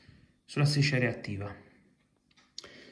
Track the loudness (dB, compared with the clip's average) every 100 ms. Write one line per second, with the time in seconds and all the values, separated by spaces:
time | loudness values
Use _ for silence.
0 | -20 -20 _ _ -8 2 2 4 2 2
1 | 0 -2 -6 -6 -8 -10 -20 _ _ _
2 | _ _ _ _ _ -20 -18 -20 -20